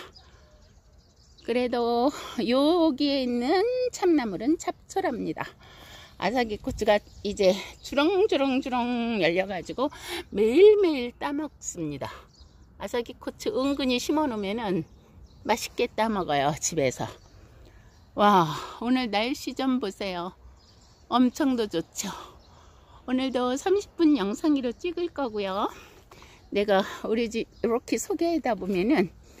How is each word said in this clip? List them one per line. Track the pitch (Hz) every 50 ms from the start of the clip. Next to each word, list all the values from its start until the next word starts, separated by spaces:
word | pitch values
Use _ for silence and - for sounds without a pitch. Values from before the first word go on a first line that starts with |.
| - - - - - - - - - - - - - _ - - _ _ _ - - _ _ _ - - - - -
그래도 | - 233 247 247 247 247 240 240 233 240 240 240 294 - - - - - - 208 220
여기에 | 240 269 285 302 349 349 320 320 254 - 294 285 277 277 262
있는 | 247 240 240 240 262 359 370 415 480 508 508 508 480
참나물은 | - - 415 359 330 294 240 214 185 165 214 269 330 359
잡초랍니다. | - 359 - - - - - 381 381 330 254 190 185 170 156 - - - - - - - - - - - - - - - - -
아사기 | - 190 233 262 240 220 208 -
고추가 | - 269 - - 208 208 208 208 - - - - -
이제 | 208 196 - 196 185 196 190 - - - -
주렁주렁주렁 | - - - 269 294 330 403 359 415 427 381 269 269 277 254 262 - 269 240 247 240 247 247 233 233 233 233 208
열려가지고 | 170 160 175 185 185 196 202 175 156 - 160 - 254 294 - - - - 359 339 349 -
매일매일 | - 196 427 440 247 320 392 427 427 415 392 339 302 262 240 240 - -
따먹습니다. | - 285 294 285 311 285 _ - - - - 180 160 151 143 135 - 110 - - - _ _ - - - _ - - - - -
아사기 | - 202 - 240 233 - 247
고추 | - - 277 - - - - - 247
은근히 | 262 277 285 277 277 254 247 240
심어놓으면은 | - - 302 302 311 285 226 214 202 190 208 240 233 202 180 165 160 - - - - - - - - - - - -
맛있게 | - 214 233 - - - - 240 247
따먹어요, | - - 214 226 214 196 170 151 147 143 135 147 156 -
집에서. | - - 175 160 139 127 - - 120 107 - - - - - - - - - - - - - - - - - - - - -
와, | - 208 208 208 185 165 156 147 - - - - -
오늘 | 226 240 254 254 254 220
날씨 | 202 202 220 247 285 - - 294 254
좀 | - 262 262 254 254
보세요. | 277 - - - 208 196 180 175 170 185 - _ - - - - _ - - - - _ - _ - -
엄청도 | 233 247 254 247 - - 320 269 254 233 220 208
좋죠. | - 165 170 _ - - - 190 - - - - - - - - - - - - - - - _ - - - -
오늘도 | 254 254 262 262 240 254 247 247 254
삼십 | 277 - 392 370 403 403 - -
분 | - 339 302 294 240
영상으로 | 190 196 214 - - 311 294 269 247 247 220
찍을 | - - 359 330 349 349 339
거고요. | - - 277 233 214 208 202 190 190 202 233 415 - - - - - - - - - - - - - - - -
내가 | - 202 208 214 196 190 196 - - - -
우리 | 190 220 226 233 214
집 | 226 226 - - - - -
이렇게 | 233 226 254 - - - 226
소개하다 | - - 392 302 339 339 339 311 - 254 220
보면은 | 185 185 185 196 175 185 226 214 180 196 165 - - - - - -